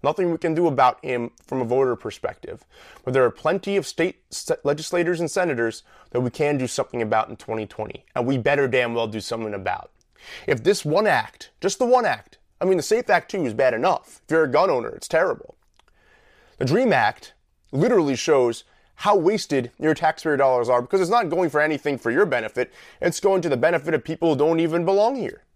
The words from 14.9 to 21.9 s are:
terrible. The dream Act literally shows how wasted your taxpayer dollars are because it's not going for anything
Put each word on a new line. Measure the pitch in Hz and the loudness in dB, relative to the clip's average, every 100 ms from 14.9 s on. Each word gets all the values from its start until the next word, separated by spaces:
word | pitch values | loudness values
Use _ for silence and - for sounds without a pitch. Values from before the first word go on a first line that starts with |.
| - - | -10 -2
terrible. | 160 180 127 - - _ _ _ _ _ _ _ _ _ _ | 0 0 -2 -10 -20 _ _ _ _ _ _ _ _ _ _
The | |
dream | 127 175 262 | 0 2 4
Act | 143 107 - - _ _ _ _ | 4 2 -2 -20 _ _ _ _
literally | 135 175 226 147 127 | 0 2 4 2 -2
shows | - 143 123 117 - _ _ _ | 2 4 4 0 -12 _ _ _
how | 202 | 2
wasted | 208 165 214 - 139 120 _ | 2 2 0 -2 -2 -2 _
your | 151 | -2
taxpayer | 151 160 - 160 143 | 0 0 -2 -2 2
dollars | 135 127 120 | 2 2 2
are | 123 | 0
because | 123 196 | 0 -2
it's | 175 | 2
not | 233 190 | 0 0
going | 165 175 | -2 0
for | 147 | 0
anything | 151 147 151 | 0 0 -2